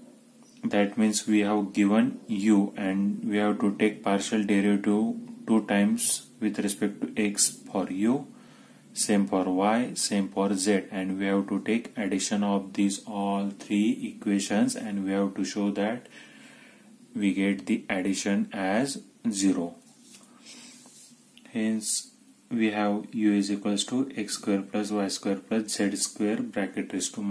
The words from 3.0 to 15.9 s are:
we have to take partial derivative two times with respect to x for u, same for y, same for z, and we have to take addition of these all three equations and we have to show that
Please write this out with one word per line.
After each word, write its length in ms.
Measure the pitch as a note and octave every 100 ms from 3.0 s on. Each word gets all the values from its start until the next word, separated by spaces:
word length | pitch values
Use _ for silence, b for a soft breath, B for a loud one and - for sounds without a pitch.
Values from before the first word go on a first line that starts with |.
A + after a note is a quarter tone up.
| G2+ G2+ A2
we 160 | G#2 G#2
have 140 | G2+
to 160 | G#2 G2
take 260 | G#2+ - G#2
partial 400 | G2 - A2 G2+ G2+
derivative 600 | G2+ G2+ G#2 G#2 A2+ - - - -
two 200 | A2 G#2
times 640 | G2+ G#2 A#2 - - - -
with 200 | G#2+ G2+
respect 420 | G2+ - G#2 -
to 100 | - - G#2
x 260 | G2+ - - -
for 180 | G2 F2
u, 360 | F#2 G#2+ C#3 - B B B B B B -
same 300 | - G2+ G2
for 200 | F#2+ F#2
y, 400 | F#2 G2+ A2+ B2 F2
same 320 | - G#2 G2
for 200 | - G2
z, 300 | G2 G2 F#2+ -
and 260 | G2 F#2+ F#2+
we 80 | G2
have 220 | G2 G2
to 100 | G2 G#2
take 240 | A2+ - -
addition 460 | G2 F#2+ - G#2
of 300 | G2+ G2 F#2+
these 260 | - G2 G2 -
all 420 | G#2 G2+ G2 G2+
three 380 | - - G#2 A2 C3 A2
equations 640 | - G#2+ G2+ - G#2 B2+ -
and 280 | A2+ G2+
we 80 | F#2+
have 220 | G2 G2
to 100 | G2
show 280 | F#2 G#2 G2+
that 340 | G2 G#2